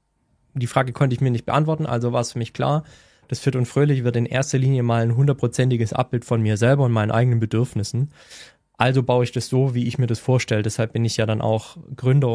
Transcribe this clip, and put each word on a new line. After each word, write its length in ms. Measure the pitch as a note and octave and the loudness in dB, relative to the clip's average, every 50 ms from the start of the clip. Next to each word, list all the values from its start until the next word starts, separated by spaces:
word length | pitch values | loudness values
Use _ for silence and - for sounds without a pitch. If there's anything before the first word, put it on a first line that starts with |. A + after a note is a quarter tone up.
| _ _ _ _ _ _ _ _ _ _ - | _ _ _ _ _ _ _ _ _ _ -8
Die 140 | C3+ A#2+ A#2+ | -6 -6 -2
Frage 240 | - C3 C3 C3 | -2 -2 -2 -2
konnte 220 | A#2 - D3 C3 B2 | -2 0 0 0 0
ich 80 | B2 | 0
mir 100 | C3+ B2+ | 0 0
nicht 140 | A#2+ A#2+ - | 0 -2 -2
beantworten, 400 | - A2+ C#3 D3+ D#3 D#3 D3+ D#3 | -2 0 0 0 0 -2 -2 -4
also 260 | B2+ B2 A#2 A#2+ A#2+ | -4 -4 -2 -2 -2
war 80 | A#2+ B2 | -2 -2
es 140 | A#2+ - - | -2 -4 -4
für 60 | B2 | -6
mich 120 | A2+ - | -8 -6
klar, 320 | - - B2+ C3+ C#3+ D#3 D3+ - - - _ _ _ _ _ - | -4 -4 -2 0 0 -2 -4 -6 -14 -20 _ _ _ _ _ -10
das 120 | B2+ - | -10 -4
Fit 160 | - C#3 C3 | -2 -2 0
und 100 | B2+ B2 | 0 -2
Fröhlich 380 | - - C3+ D3 D3 C#3+ C3 A#2+ | -2 0 2 2 2 2 2 0
wird 140 | B2 A#2+ A#2 | 0 0 0
in 100 | A#2+ - | 0 0
erster 320 | - B2+ C#3 - - C3+ | 0 -2 -2 0 0 0
Linie 240 | C3 C3 C3+ B2+ A#2+ | 2 2 2 2 2
mal 180 | A#2+ A#2 A#2 | 2 2 2
ein 140 | A#2 A#2 A#2 | 2 2 2
hundertprozentiges 800 | B2 C#3 D3 C3 - - A#2+ - - B2+ C3 B2 A2+ A2+ G#2+ - | 2 2 2 2 0 -2 -2 0 0 0 2 2 0 0 -2 -2
Abbild 320 | - B2+ - - A#2+ - | -4 -4 -2 -4 -4 -2
von 180 | - A#2+ A2+ A2 | -2 0 0 2
mir 140 | G#2+ G#2+ G2+ | 0 2 2
selber 260 | A#2 B2 C#3 C#3+ C3+ | 4 4 4 4 2
und 80 | A#2+ | 2
meinen 180 | A#2 A2 G#2 G#2+ | 2 2 0 2
eigenen 300 | A2 A2+ B2 B2+ A#2+ A2+ | 2 2 2 2 2 2
Bedürfnissen. 720 | A2+ A2 - A2 B2 B2 - G#2+ G2+ - - A#2 C#3 D3 - - - - - - - - _ _ _ _ _ - | 0 0 0 0 -2 0 -2 -4 -4 -4 -4 -4 -4 -4 -8 -14 -20 -20 -20 -20 -20 -20 _ _ _ _ _ -2
Also 240 | A#2 B2+ C3 C3 | 0 2 2 2
baue 220 | A#2+ B2 B2 B2 B2 | 2 2 2 2 0
ich 80 | A#2 | 0
das 160 | - B2 - - | -2 -6 -4 -2
so, 260 | C3 C3 C3+ C3+ A#2+ | 0 0 0 0 0
wie 140 | B2 A#2+ A#2 | -2 -2 -2
ich 100 | A#2 - | -2 -2
mir 80 | B2 | -2
das 140 | A#2 A#2 - | -2 -2 -2
vorstelle. 420 | - - B2+ B2 - - A2+ G#2 | 0 0 0 0 0 0 -2 -2
Deshalb 320 | G#2 A2 - - A2+ A2+ - | -2 -2 -2 -2 -4 -2 -2
bin 120 | A2+ A#2 | -2 -2
ich 120 | A2+ - - | -2 0 -2
ja 80 | A2 | -2
dann 160 | G#2+ A2 - | 0 -2 -2
auch 360 | - A2 A2 A2 - - - E3+ - - C3+ | 0 0 -2 -2 -4 -8 -16 -20 -18 -16 -14
Gründer 340 | - B2+ C3 C3+ C#3+ C3+ A#2+ | -4 0 2 2 4 2 2